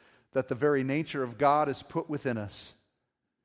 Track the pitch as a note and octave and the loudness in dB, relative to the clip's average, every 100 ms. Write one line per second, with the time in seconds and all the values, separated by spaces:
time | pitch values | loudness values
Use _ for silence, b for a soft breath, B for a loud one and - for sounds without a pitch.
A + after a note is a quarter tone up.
0 | b b b C3+ B2 B2 D3 C#3+ C3 C#3+ | b b b -2 -2 0 2 2 2 0
1 | D#3 C#3+ B2+ A2 C#3 D3 D3 C3 - E3 | -2 -4 -6 2 4 4 2 -2 -6 -6
2 | - D3 C3+ A2+ G#2 - - - _ _ | -4 -4 -2 -2 -6 -12 -18 -20 _ _
3 | _ _ _ _ | _ _ _ _